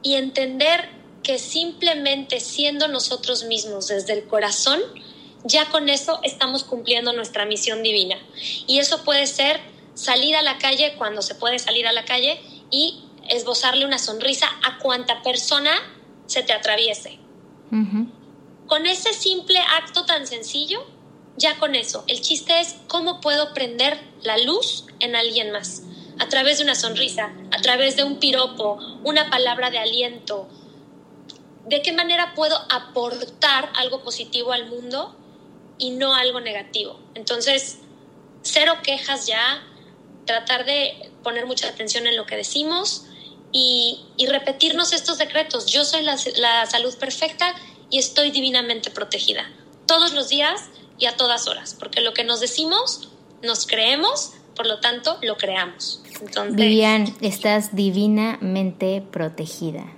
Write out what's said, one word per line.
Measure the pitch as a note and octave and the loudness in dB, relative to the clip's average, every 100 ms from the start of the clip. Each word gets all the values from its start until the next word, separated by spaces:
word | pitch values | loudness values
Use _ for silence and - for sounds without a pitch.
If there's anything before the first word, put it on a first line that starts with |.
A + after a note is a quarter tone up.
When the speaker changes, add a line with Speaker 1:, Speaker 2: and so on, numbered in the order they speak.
Speaker 1:
y | C#4 C#4 | 2 0
entender | C4 C4+ C4 C4 D4+ E4+ - - - - | 0 -2 -2 2 4 4 0 -14 -20 -10
que | - C4 | -4 -2
simplemente | - D#4+ E4+ - F4 D4+ C#4 C#4 C4+ B3+ | -2 -4 -4 0 0 2 0 -2 -2 -6
siendo | - - D4 D4 D4+ | -4 -2 0 0 -2
nosotros | C4+ - B3 - A#3+ | 0 -2 -4 -4 -4
mismos | A3+ A3+ G#3+ G3+ G3 | -2 -4 -4 -6 -4
desde | G3+ G3 | -4 0
el | G#3 G#3+ | -4 0
corazón, | G#3+ G#3+ G#3 C4 D4 A#4 - - - - - | 0 2 2 2 2 0 -8 -20 -20 -20 -14
ya | B3 D4 D4+ | 2 4 4
con | D#4+ D4 | 2 2
eso | C#4 D4+ D#4+ | 0 0 0
estamos | C4 - C4 C4+ | -2 -2 -2 -2
cumpliendo | - B3 A#3 A#3+ A#3+ | -4 -6 0 0 2
nuestra | A#3+ G#3+ G#3+ G#3 | -2 -4 -2 -2
misión | G#3 A#3+ A3 | 0 -2 0
divina. | A3+ G#3 F#3 F#3+ - - - - - | 0 2 0 -4 -8 -12 -8 -8 2
Y | C4+ | 2
eso | C#4+ D#4 | 4 0
puede | - C#4+ C#4 | 2 2 2
ser | - C#4 D#4 - - - | 2 2 2 -4 -20 -20
salir | - - B3+ C#4+ D#4 | -8 0 2 4 2
a | |
la | D4+ C4+ | 2 0
calle | C4 C4+ D4 D4 | 0 2 2 0
cuando | A3 G#3 | -4 -4
se | G3 G3+ | -6 -2
puede | A#3 B3 | 0 0
salir | B3 A#3+ A#3 | 0 0 2
a | |
la | A#3 A3+ | 0 0
calle | B3+ C4 E4 - - - | 0 0 -2 -8 -20 -4
y | C4+ D#4+ - - - - | 0 0 -2 -18 -20 -4
esbozarle | A#3+ A3+ A#3 C4 B3+ C#4 | -4 0 0 2 2 0
una | C4+ | -2
sonrisa | - A3 C4+ C4+ D4+ - | -2 -2 -2 0 0 2
a | B3+ C4 | -2 0
cuanta | C4+ B3 B3 D4 | -2 0 0 -2
persona | B3+ B3+ - C#4+ C#4+ F4 - - - - - | 0 -2 0 2 2 0 -2 -18 -20 -20 -6
se | - | -4
te | B3+ | 0
atraviese. | A3 G#3+ G#3+ A3+ G#3 - - - - - - - | 0 2 2 0 -2 -8 -18 -20 -20 -20 -20 -2
Speaker 2:
Ujú. | A3 G#3 G#3 A#3 - - - - - - | 0 2 0 -2 -6 -20 -20 -20 -20 -2
Speaker 1:
Con | D4+ E4 | 0 2
ese | F#4 A4+ | 0 -2
simple | G#4 G4 F#4 - F#4 | 0 -2 -2 2 2
acto | F4+ D#4+ D#4+ F4 F4 | 4 2 0 -4 0
tan | D#4+ C4+ | -2 -2
sencillo, | A#3 A3 C#4+ D4 G#4 C#5 - - - - - | -10 -8 -6 -4 -6 -8 -20 -20 -20 -20 0
ya | D#4 D#4 | 0 2
con | D4+ C4+ | 0 0
eso. | A3 - - | -4 -6 -4
El | B3 | -4
chiste | - D#4 - E4+ | 0 -2 2 2
es | E4+ - - | 2 -6 -4
cómo | F4 E4+ F4 | -2 -2 -2
puedo | D4+ D4 D4 | 0 2 0
prender | C#4+ B3+ A#3+ C4+ D4 - - | -2 -4 0 0 0 -8 -8
la | A3 A3 | -2 0
luz | B3 F#4 - - - - | 2 2 0 -4 -8 -6
en | B3 A#3 | -2 0
alguien | A#3 A3+ G#3+ | 0 0 -2
más. | G#3 F#3+ - - - - - | -6 -8 -10 -14 -18 -18 -6
A | - | 0
través | C4+ C4+ D4 | 2 4 2
de | D4 | 2
una | B3+ | 0
sonrisa, | A#3 - C4 - G#3 - - | 0 -2 -2 -2 -4 -6 -4
a | - | 0
través | C4 B3 C4+ C4+ | 2 4 4 4
de | |
un | C#4+ C#4+ | 0 2
piropo, | C#4+ B3+ B3+ - G#3+ G#3 - - A#3+ | 2 2 0 0 -2 -2 -8 -6 0
una | D4+ D4+ | 2 2
palabra | B3+ B3+ B3 B3 | 2 2 2 0
de | A#3+ | 0
aliento. | A3 A#3 B3 A#3+ - G#3 F#3+ - - - - - - - - - - - A3+ | -2 0 -2 -4 -8 -8 -8 -16 -20 -20 -20 -20 -20 -20 -20 -20 -20 -20 -2
¿De | C#4+ | 0
qué | D4 | 2
manera | E4 E4+ E4+ F4 - | 0 2 2 0 0
puedo | D#4 D#4 - | 0 0 0
aportar | - - - A#3+ B3 B3 - D4+ C4+ G#3 - | -2 -2 -2 -2 -4 -8 2 4 4 2 -2
algo | B3+ C4 | -2 -4
positivo | B3 A#3 A#3 A#3+ A#3+ | -8 -8 -6 -4 -2
al | B3 A3+ | -2 -4
mundo | A#3+ B3 C4+ F4 - - - - - - - | -10 -6 -6 -6 -10 -20 -20 -20 -20 -20 -8
y | B3+ | -6
no | B3+ C4+ C4+ | -2 2 2
algo | B3+ B3 | 2 -2
negativo? | A#3 G3+ G3 A3 G3+ - - | -6 -8 -6 -6 -6 -10 -18
Entonces, | - G#3+ A#3+ B3+ C4+ - - - - - - - - | -8 -4 0 2 2 0 -12 -18 -20 -20 -20 -20 -12
cero | - D4+ E4 E4 | 0 4 4 4
quejas | - C4+ - C#4 - | 0 -4 -2 -4 -2
ya, | A3 A#3+ C#4+ - - - - - - - | 0 0 -2 -8 -20 -20 -20 -20 -12 -2
tratar | A3+ A3+ B3+ B3+ | -2 0 -2 0
de | C#4+ C#4 - - - | 0 0 -4 -16 -8
poner | A#3 A#3 B3 | -4 -4 -2
mucha | B3+ - | -2 -4
atención | - A3 A#3 A#3 | -6 -4 -2 0
en | A3+ | -2
lo | G#3 | -2
que | A3 | -6
decimos | G#3 C#4+ D4+ E4+ G#4 - - - - - - | -4 -2 -2 -2 -2 -6 -10 -20 -20 -20 -2
y, | C4 B3+ B3 A#3 - - - | 2 2 2 0 -4 -14 -2
y | C4 | 0
repetirnos | C#4 C#4 C4+ D#4+ D#4+ E4+ | 2 0 2 2 2 0
estos | E4+ - E4 | 0 -2 -2
decretos. | D4+ D4+ D#4 B3+ G3+ | 0 0 0 -2 0
Yo | C4+ D4 | 2 2
soy | D#4+ | 0
la, | D4+ C4+ - - | 0 -2 -2 2
la | A#3+ A#3 A3+ | 4 4 2
salud | A#3 A#3+ B3 | 0 0 -2
perfecta | C4+ C4 D#4+ - F4 F4 - - - | -6 -2 -2 0 0 0 -12 -20 -2
y | C4 | 0
estoy | B3+ - D4 | 2 2 2
divinamente | C#4 C4 B3 A#3+ A#3 - | 2 2 0 0 -4 -6
protegida. | - G#3 G3+ - G#3 - - - - - | -8 -6 -2 0 -2 -6 -14 -20 -4 2
Todos | E4 E4+ | 4 4
los | D4 C4 | 0 0
días | C#4+ D4 G4 - - - - | 2 2 0 -6 -20 -20 -2
y | B3 | -2
a | A#3 | 0
todas | B3 A#3 - | 0 0 -2
horas, | - - - | -6 -8 -12
porque | - - | -6 -2
lo | A#3 | 0
que | - | 0
nos | A#3 A#3 | -2 -2
decimos, | B3 - D#4+ G4 B4+ - - - - - | -2 0 0 0 0 -4 -10 -20 -20 -10
nos | A#3 A3 - | -4 -4 0
creemos, | A3 A3+ C#4 F#4+ C#5+ - - - - | 2 2 4 2 0 -4 -10 -20 -4
por | A3+ | -2
lo | G#3+ | 0
tanto, | A#3+ A#3+ D4 F4 | 0 0 -2 -2
lo | A3+ G#3 | -2 -2
creamos. | G3 F#3 F3+ F3 - - - - | -2 -2 -4 -6 -10 -10 -12 -14
Entonces | G#3+ - G#3 G#3 | -8 -6 -2 4
Speaker 2:
Vivian, | A3 A3 G#3+ G#3+ G#3 - | 6 8 6 6 2 0
estás | G#3+ F#3+ G#3+ G#3 G#3 G3 | -4 0 4 4 2 2
divinamente | G3 F#3 G#3 G#3+ A3 - G3 F#3+ F#3+ F3 F#3+ G3 G3 | 2 4 4 4 2 -2 -2 0 0 0 -2 -2 -4
protegida. | F3+ D#3+ D#3+ D#3+ - E3 D3+ - | -4 -4 -4 -10 -6 -6 -6 -12